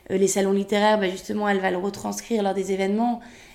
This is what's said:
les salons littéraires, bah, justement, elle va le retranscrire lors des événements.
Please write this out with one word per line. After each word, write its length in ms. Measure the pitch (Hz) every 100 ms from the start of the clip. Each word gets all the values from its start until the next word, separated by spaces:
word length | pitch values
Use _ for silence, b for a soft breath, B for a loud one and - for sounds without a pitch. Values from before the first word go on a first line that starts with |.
| -
les 200 | 190 190
salons 240 | 202 196
littéraires, 480 | 196 196 208 208 214
bah, 100 | 190
justement, 380 | 190 - 208 208
elle 100 | 196
va 140 | 190
le 60 | 180
retranscrire 680 | 196 196 208 202 - 226
lors 100 | 196
des 160 | 196 185
événements. 500 | 190 196 214 240 233 B B B